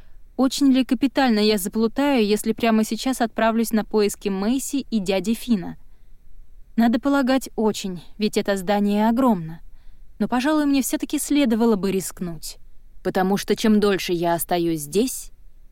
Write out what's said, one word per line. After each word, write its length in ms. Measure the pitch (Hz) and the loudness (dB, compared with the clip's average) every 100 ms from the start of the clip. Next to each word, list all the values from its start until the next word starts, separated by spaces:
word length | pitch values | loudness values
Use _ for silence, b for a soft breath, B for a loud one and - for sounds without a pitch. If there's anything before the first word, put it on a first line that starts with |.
| - - - - | -16 -18 -16 -2
очень 340 | 262 - 277 | 0 2 4
ли 140 | 254 254 | 4 2
капитально 540 | 247 277 - 262 208 | 0 0 2 2 4
я 180 | 214 214 | 4 2
заплутаю, 680 | 196 220 226 - 285 269 208 | 0 0 0 2 2 2 2
если 280 | 208 220 | 2 0
прямо 300 | 220 226 220 | 0 2 2
сейчас 380 | 220 220 262 254 | 2 -2 -2 -2
отправлюсь 500 | 233 - 226 226 226 | -2 0 0 2 0
на 120 | 214 | 0
поиски 460 | 202 214 208 - 208 | 0 0 0 -2 -6
Мэйси 560 | 190 208 262 - 277 - | -2 0 -2 -2 -6 -4
и 100 | 226 | -4
дяди 340 | 185 190 190 | -2 -2 0
Фина. 440 | 226 - 208 170 - - - - - - - - - - - | -4 0 -2 -2 -12 -16 -20 -20 -20 -16 -16 -16 -18 -10 0
Надо 240 | 233 233 | 2 2
полагать, 500 | 277 277 254 262 - - | 2 2 2 0 -2 -2
очень, 460 | 214 202 196 180 - - | -2 0 -6 -8 -12 -4
ведь 200 | 208 214 | -2 0
это 180 | 202 196 | 0 -2
здание 540 | 180 208 202 208 220 | 0 2 2 2 2
огромно. 500 | 233 262 190 160 165 - - - - - - | 4 4 2 -2 -10 -14 -16 -16 -16 -16 -6
Но, 100 | 208 | -2
пожалуй, 380 | 247 262 311 285 | 0 2 2 2
мне 160 | 277 | 2
всё-таки 380 | - 302 - 294 | 0 -2 -4 -4
следовало 560 | - 285 262 220 233 208 | 0 2 2 4 2 2
бы 160 | 196 | 0
рискнуть. 680 | 190 180 - 180 160 - - - - - - | -2 -4 -8 -8 -8 -12 -14 -16 -16 -16 -8
Потому 340 | - 196 185 196 | -4 0 2 0
что 180 | - 208 | 0 2
чем 240 | 220 214 | 4 6
дольше 340 | 208 190 - | 4 2 0
я 200 | 175 170 | 0 2
остаюсь 480 | 170 - 175 170 160 | 0 0 0 0 -2
здесь, 500 | 147 185 262 - - - - - - | -2 0 0 -2 -12 -18 -20 -20 -20